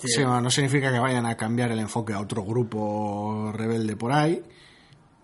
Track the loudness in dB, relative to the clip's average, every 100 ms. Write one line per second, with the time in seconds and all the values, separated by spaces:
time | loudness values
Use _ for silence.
0 | -2 2 2 2 2 2 2 2 2 2
1 | 2 2 0 -2 0 0 2 0 -2 -4
2 | -4 -4 -4 -4 -2 0 0 -2 -2 -2
3 | -2 -2 -2 -2 -4 -2 -2 0 0 -2
4 | 0 2 4 0 -4 -20 -20 -20 -20 -20
5 | -20 _